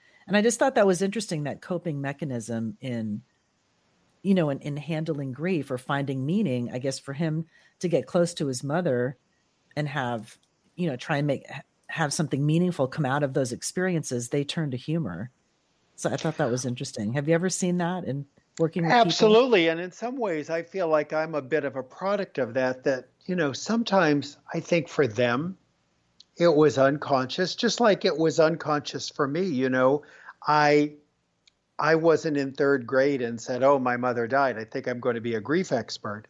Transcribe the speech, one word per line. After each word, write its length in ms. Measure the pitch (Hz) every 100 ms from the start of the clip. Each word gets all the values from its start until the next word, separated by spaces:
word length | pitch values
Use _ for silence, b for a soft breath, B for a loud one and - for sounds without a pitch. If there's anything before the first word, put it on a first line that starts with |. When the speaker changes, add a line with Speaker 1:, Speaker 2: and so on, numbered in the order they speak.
| b b -
Speaker 1:
And 80 | 202
I 60 |
just 160 | 220 233
thought 160 | 277 269
that 120 | 202
was 160 | 175
interesting, 400 | 196 226 208 160
that 180 | 147 113
coping 400 | - 175 170 143
mechanism 760 | 139 143 131 123 110 113 113 104
in, 400 | 131 117 110 107 - _ _ _ _ _ _ _ _ _
you 100 | 185
know, 160 | 190 151
in, 100 | 139
in 160 | 147 143
handling 540 | 143 160 160 147 139
grief 380 | 127 170 180 127
or 80 | 127
finding 480 | - 143 139 135 135
meaning, 460 | 196 190 123 120
I 60 | 123
guess, 180 | 135 135
for 160 | -
him 320 | 139 165 156 165 b b _
to 80 | 180
get 200 | 160 120
close 260 | 180 175 -
to 120 | 143
his 160 | 127
mother 560 | 139 160 170 123 123 151 _ _ _ _ _ -
and 120 | 147
have, 520 | 143 123 120 104 - _ _ _ -
you 140 | 175
know, 60 | 127
try 220 | - 147
and 100 | 147
make, 180 | 135 - 139 - _ -
have 260 | - 151
something 320 | - 147 135 147
meaningful 420 | 160 180 165 131
come 180 | - 139
out 180 | 139
of 100 | 143
those 180 | 131 127
experiences, 800 | 117 - - 185 170 - 123 120
they 140 | 143
turn 280 | 143 - 151
to 60 | 123
humor. 540 | - 165 123 85 127 - _ _ _ _ _ -
So 140 | -
I 80 | 113
thought 200 | 165 -
that 140 | 139
was 140 | 127 127
interesting. 480 | 120 139 - 104
Have 140 | 135 143
you 60 |
ever 160 | 165 185
seen 280 | - 180 180
that 240 | 170 180
in 220 | - 139 139 _ _ -
working 240 | 160 175
with 80 | 165
people? 160 | 240 220
Speaker 2:
Absolutely. 640 | 165 220 214 262 214 165
And 100 | 165
in 120 | 180
some 260 | - 226 269
ways, 320 | 220 156 147
I 140 | 165
feel 240 | 165 190 165
like 260 | 156 147
I'm 200 | 156 165
a 80 | 151
bit 220 | 127 151
of 120 | 139 131
a 80 |
product 540 | 123 - 190 208 185 -
of 160 | 120
that, 300 | 123 131 127
that, 240 | 147 131 - _ -
you 100 | 180
know, 180 | 147
sometimes 840 | 127 - 226 226 196 160 147 131 - -
I 60 | 170
think 300 | - 170 -
for 180 | - 135
them, 500 | 107 123 123 170 190 _ _ _ _ _ _ _ -
it 180 | 170 151
was 220 | 151 127
unconscious, 800 | 135 147 - 135 127 - 185 -
just 240 | 240 -
like 260 | 240 180 190
it 100 | 151
was 240 | 160 147
unconscious 680 | 160 160 143 147 - 135 -
for 180 | - 139
me. 140 | 151
You 280 | 190 127 131
know, 340 | 127 127 147 B B B - -
I, 480 | 151 147 147 147 147 _ _ _ _ _ _ _ -
I 160 | 147 160
wasn't 420 | 165 151 165 143
in 160 | 139
third 320 | 135 139 139 117
grade 380 | 131 139 139
and 180 | 120 117
said, 220 | - 123
"Oh, 160 | 135 143
my 180 | 127 123
mother 300 | 123 120 117
died. 300 | 135 139 110
I 40 |
think 240 | 110 135 123
I'm 120 | 123
going 160 | 123 117
to 60 |
be 120 | 117
a 80 | 113
grief 300 | 98 170 180
expert." 540 | 127 107 - 110 104